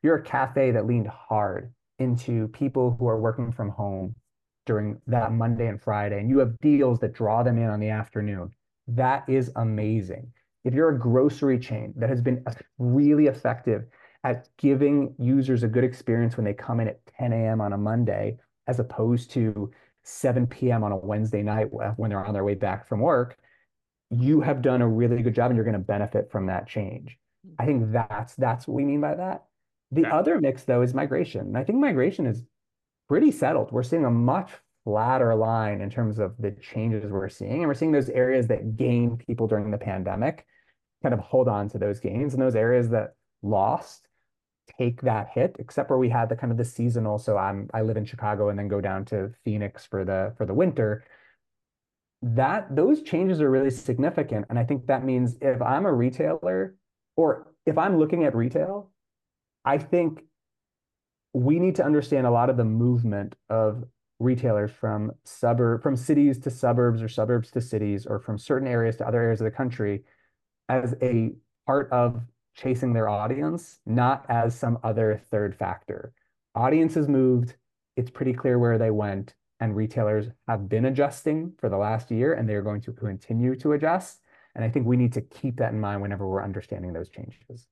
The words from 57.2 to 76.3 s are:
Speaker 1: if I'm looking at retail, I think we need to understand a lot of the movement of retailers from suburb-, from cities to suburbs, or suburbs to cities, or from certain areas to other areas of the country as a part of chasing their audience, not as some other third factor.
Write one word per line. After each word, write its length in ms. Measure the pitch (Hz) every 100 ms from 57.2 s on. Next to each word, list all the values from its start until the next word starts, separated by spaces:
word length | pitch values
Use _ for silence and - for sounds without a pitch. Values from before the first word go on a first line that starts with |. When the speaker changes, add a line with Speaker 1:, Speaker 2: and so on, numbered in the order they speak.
| 160 - - _ -
Speaker 1:
if 100 | 160
I'm 220 | 180 180
looking 240 | 156 170
at 120 | 151 117
retail, 540 | 120 123 170 202 - _ _ _ _ _ _ _
I 140 | - 143
think 460 | 151 175 165 160 _ _ _ _ _ _ _ _ _ _ _
we 260 | 127 127 165
need 160 | 185 185
to 100 | 147
understand 400 | 151 143 143 127
a 60 |
lot 180 | 117 123
of 80 | 123
the 80 | 110
movement 720 | 110 120 123 117 101 101 - _
of 340 | 113 107 110 120 _ _ _
retailers 520 | 120 123 123 107 104
from 400 | - 113 107 107 - -
suburb-, 580 | - 120 120 117 117
from 120 | 147 131
cities 440 | 123 147 143 131
to 100 | -
suburbs, 520 | 123 123 120 120 113
or 60 | 110
suburbs 420 | - 110 120 113
to 100 | 127
cities, 440 | 120 110 104 101 113
or 140 | 104
from 180 | - 107
certain 300 | - 135 135
areas 280 | 120 113 113
to 100 | -
other 140 | 117
areas 200 | 117 110
of 40 | 110
the 60 |
country 520 | - 131 120 104 101 - _ _ _ _ _ -
as 260 | 131 123 120
a 300 | 127 120 113 - _ _ -
part 240 | 135 135
of 300 | 127 120 117 120 _ _ -
chasing 380 | 131 123 127
their 160 | 117 107
audience, 720 | 104 107 135 151 170 - _ -
not 400 | 117 123 135 -
as 260 | 117 120 120
some 240 | 123 117
other 380 | 113 110 110 107 _
third 260 | 107 104 -
factor. 580 | 95 87 - - - _ _